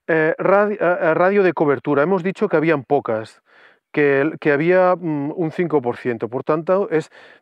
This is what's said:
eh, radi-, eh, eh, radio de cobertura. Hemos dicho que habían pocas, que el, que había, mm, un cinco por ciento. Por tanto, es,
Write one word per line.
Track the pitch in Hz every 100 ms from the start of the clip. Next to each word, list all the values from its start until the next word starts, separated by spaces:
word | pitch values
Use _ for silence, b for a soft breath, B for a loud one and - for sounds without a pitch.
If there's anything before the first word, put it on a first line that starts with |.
| -
eh, | 160 156 -
radi-, | 180 196 208
eh, | 208
eh, | 170 180 165
radio | 160 180 202
de | 185
cobertura. | 151 151 127 - 139
Hemos | 151 196
dicho | 170 180 -
que | 160
habían | 156 151
pocas, | 120 143 117 110 110 - _ b b b _
que | - 143 139
el, | 147 156
que | 156
había, | 139 165 185 180 180
mm, | 175 147 143
un | 175 160
cinco | - 175 151
por | 123 117
ciento. | 123 113 113
Por | 127
tanto, | - 156 160 190 202
es, | 160 156 B B B